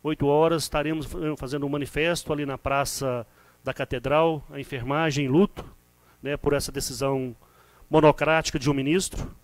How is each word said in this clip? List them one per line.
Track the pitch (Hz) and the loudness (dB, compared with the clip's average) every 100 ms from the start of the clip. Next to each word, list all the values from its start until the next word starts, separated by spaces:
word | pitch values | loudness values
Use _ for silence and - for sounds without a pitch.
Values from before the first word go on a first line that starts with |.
oito | 151 156 143 | -4 -2 2
horas, | 147 165 165 | 4 4 2
estaremos | - 151 147 160 131 | -2 -4 -2 -6 -8
fa-, | - 156 147 | -6 -6 -6
fazendo | 135 143 139 | -6 -6 -4
um | |
manifesto | 147 135 151 160 170 - | -4 -4 -2 0 -2 -2
ali | 151 143 | -4 -4
na | 131 | -6
Praça | 135 139 135 - 135 123 113 _ _ _ | -2 0 0 -2 -2 -4 -8 _ _ _
da | 131 | -10
Catedral, | - 135 127 131 147 165 156 - | -8 -6 -4 0 2 2 0 -8
a | 147 | -12
enfermagem | 135 135 120 143 160 139 139 | -10 -8 -2 0 0 0 4
em | |
luto, | 143 202 - - - _ _ _ _ | 4 4 0 -18 -20 _ _ _ _
né, | 131 143 | -8 -4
por | 147 | 0
essa | 139 - | 0 -2
decisão | 139 - 123 139 135 127 117 _ _ _ _ - | -6 -8 -4 -2 -2 -4 -10 _ _ _ _ 2
monocrática | 156 151 139 147 160 151 156 | 6 6 6 4 2 2 0
de | 127 | 0
um | |
ministro | 139 135 180 - - - - | 0 2 0 0 -6 -8 -10